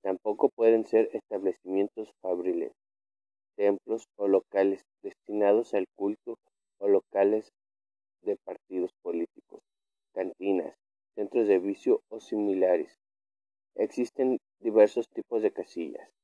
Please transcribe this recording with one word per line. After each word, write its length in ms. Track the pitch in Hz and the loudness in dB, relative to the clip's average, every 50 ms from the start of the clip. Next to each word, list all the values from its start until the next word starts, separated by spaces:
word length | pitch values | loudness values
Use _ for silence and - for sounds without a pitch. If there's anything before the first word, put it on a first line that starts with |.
Tampoco 480 | - 98 95 - _ 107 104 - - 131 | -4 -6 -6 -4 _ -6 -2 2 0 0
pueden 360 | _ - 113 113 113 113 110 | _ 4 4 4 4 4 2
ser 240 | - - 110 110 - | 2 2 2 2 2
establecimientos 1000 | - 110 _ _ 110 95 98 95 87 _ _ 92 95 98 101 101 _ 110 107 - _ _ | -4 -10 _ _ -10 -4 -4 -4 -4 _ _ -4 -2 -2 -2 -2 _ -12 -14 -14 _ _
fabriles, 520 | - 92 90 90 90 92 87 85 78 - _ _ _ _ _ _ _ _ _ _ _ _ _ _ _ _ _ | -6 -6 -4 -4 -2 -4 -4 -4 -6 -8 _ _ _ _ _ _ _ _ _ _ _ _ _ _ _ _ _
templos 480 | - 101 101 101 98 _ - 110 117 - _ _ | 0 0 0 0 0 _ -8 -8 -8 -8 _ _
o 120 | - 101 98 | -4 0 2
locales 560 | 98 95 - _ - 98 98 98 98 - _ _ _ _ | 2 2 2 _ 0 2 2 2 0 -4 _ _ _ _
destinados 720 | - 101 - _ _ - 104 104 104 101 101 113 117 - - | -16 -16 -16 _ _ -8 -2 0 2 4 4 2 2 -2 -4
al 120 | 101 95 _ _ | -4 -4 _ _
culto 400 | - 98 101 107 _ _ 120 113 _ _ _ _ _ _ _ _ _ | -6 -6 -6 -6 _ _ -16 -16 _ _ _ _ _ _ _ _ _
o 80 | 98 | 0
locales 640 | 101 98 95 _ _ - 98 98 101 107 107 - _ _ _ _ _ _ _ _ _ _ _ _ _ _ _ | 2 2 2 _ _ 0 2 2 2 2 0 -4 _ _ _ _ _ _ _ _ _ _ _ _ _ _ _
de 140 | _ 104 98 - _ | _ -6 -6 -6 _
partidos 480 | 90 87 - _ _ 92 92 90 87 _ _ | -16 -16 -16 _ _ -6 -4 -4 -6 _ _
políticos, 600 | _ 90 85 85 82 - _ - _ _ - - _ _ _ _ _ _ _ _ _ _ _ | _ -8 -6 -6 -6 -8 _ -20 _ _ -20 -20 _ _ _ _ _ _ _ _ _ _ _
cantinas, 600 | 92 92 92 - _ 92 101 95 90 80 - - _ _ _ _ _ _ _ _ | -8 -8 -8 -8 _ -2 -2 0 0 -2 -6 -12 _ _ _ _ _ _ _ _
centros 320 | 110 104 98 - 123 110 104 | -8 -8 -2 0 0 4 4
de 100 | 98 92 | 4 2
vicio 440 | 87 101 98 - - - 113 - _ _ | 2 -2 -6 -4 0 0 0 0 _ _
o 120 | 113 110 | -16 -16
similares. 760 | - - 113 107 104 101 95 92 92 92 90 82 76 - _ _ _ _ _ _ _ _ _ _ _ _ _ _ _ _ _ | -12 -6 -4 -2 -2 -2 0 2 2 2 2 0 0 -8 _ _ _ _ _ _ _ _ _ _ _ _ _ _ _ _ _
Existen 640 | - 110 113 - - 123 - _ - 131 131 127 - _ _ _ _ | -6 -6 -4 -2 -6 -6 -6 _ -4 -2 -2 -2 -4 _ _ _ _
diversos 480 | - 113 107 110 107 104 - 120 113 _ | -8 0 6 6 6 6 4 -4 -8 _
tipos 340 | _ 113 - _ 120 113 | _ -16 -12 _ -6 -2
de 80 | 107 101 | -2 -2
casillas. 560 | _ - 87 _ - 87 82 73 - - - _ _ _ | _ -4 -12 _ -10 -10 -10 -10 -12 -16 -18 _ _ _